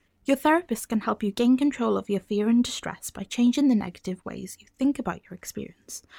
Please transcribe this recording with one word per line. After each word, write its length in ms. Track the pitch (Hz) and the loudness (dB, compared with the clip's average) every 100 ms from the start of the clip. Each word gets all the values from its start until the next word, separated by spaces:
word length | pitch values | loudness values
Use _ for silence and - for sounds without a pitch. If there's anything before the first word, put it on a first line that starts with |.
| _ _ - | _ _ -2
Your 120 | 269 | 2
therapist 520 | 302 320 359 226 - | 4 2 2 -6 -2
can 120 | 226 | -2
help 200 | 214 214 | -2 -2
you 100 | 208 | -2
gain 240 | 196 240 254 | 2 4 4
control 420 | 285 - 233 196 | 2 0 0 0
of 120 | 196 | -2
your 100 | 196 | -4
fear 300 | - 202 208 | -2 -2 2
and 140 | 233 | 4
distress 480 | 247 - - - - | 2 -2 -8 -10 -12
by 100 | - | -12
changing 440 | 196 - 240 247 285 | -8 2 2 4 4
the 80 | 233 | 4
negative 500 | 180 - - 185 - | 0 -8 -8 -8 -8
ways 320 | - 190 - | -12 -12 -14
you 60 | _ - | _ -2
think 180 | 269 285 | -2 0
about 240 | 240 175 | -4 -8
your 120 | - 180 | -10 -18
experience. 680 | - - - 175 - - - | -14 -12 -12 -14 -18 -18 -18